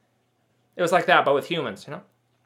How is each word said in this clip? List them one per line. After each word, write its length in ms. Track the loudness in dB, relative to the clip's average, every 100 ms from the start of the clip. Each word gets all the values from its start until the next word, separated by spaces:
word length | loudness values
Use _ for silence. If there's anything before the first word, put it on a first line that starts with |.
| _ _ _ _ _ _ _
It 60 | -6
was 120 | 0
like 120 | 0 4
that, 200 | 4 4
but 80 |
with 140 | 0 -2
humans, 380 | -6 -6 -10 -14
you 60 |
know? 100 | -16 -18 _ _ _